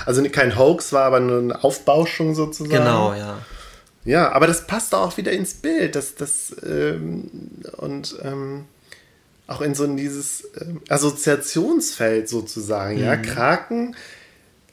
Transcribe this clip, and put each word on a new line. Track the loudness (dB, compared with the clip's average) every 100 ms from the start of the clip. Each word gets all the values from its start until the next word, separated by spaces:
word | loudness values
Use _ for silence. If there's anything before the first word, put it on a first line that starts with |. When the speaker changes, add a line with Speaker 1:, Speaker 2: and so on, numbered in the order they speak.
| -2
Speaker 1:
also | 2 2
kein | 2 2 6
Hoax | 6 6 2
war, | 2
aber | 4 4
nur | 4 2
eine | 0 2
Aufbauschung | 0 2 4 4 4 0 0
sozusagen. | 0 -2 -4 0 2
Speaker 2:
Genau, | 4 4 2
ja. | 0 -8 -10 -12 -18 -18 -20 _ _ 0
Speaker 1:
Ja, | 4 4
aber | 4 4
das | 2 -2
passt | -6 -2
auch | 0 0 -2
wieder | -2
ins | -2 -4
Bild, | -4 -2 0 0 -2
das, | -6
das, | -6 -4 -4 -6 -10
ähm, | -6 -2 -2 -2 -6 -8 -10 -14 -16 -16 -16 -10
und, | -8 -8 -10 -10
ähm, | -8 -8 -8 -10 -14 _ -20 -20 _ _ _ _ -12
auch | -4
in | -2
so | 0
ein | 0 0
dieses, | -4 -4 -6 -8 -10 -12
ähm, | -10 -10 -2
Assoziationsfeld | 0 2 0 2 2 0 -2 2 2 0 0 2 2 0
sozusagen, | -4 -4 -6 -4 -2 -2 0
ja. | 2 2
Speaker 2:
Mhm. |
Speaker 1:
Kraken, | 0 0 2 2 0 -4 -4 -8 -18 -20 -20 _ _ _ _